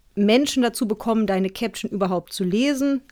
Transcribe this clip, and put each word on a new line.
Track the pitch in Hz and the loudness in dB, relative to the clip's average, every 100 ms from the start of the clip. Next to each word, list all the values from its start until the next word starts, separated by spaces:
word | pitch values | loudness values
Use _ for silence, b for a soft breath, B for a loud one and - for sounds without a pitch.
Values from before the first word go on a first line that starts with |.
| _ | _
Menschen | - 208 240 285 269 | 0 4 4 2 0
dazu | 240 233 220 | 0 0 -4
bekommen, | 214 233 226 208 | -2 0 0 0
deine | 190 190 | 0 -2
Caption | 190 233 - - | -4 -8 -6 -8
überhaupt | 202 185 180 - | -2 0 -2 -4
zu | - | -4
lesen, | 185 208 277 269 277 269 - | -2 2 0 0 0 -2 -4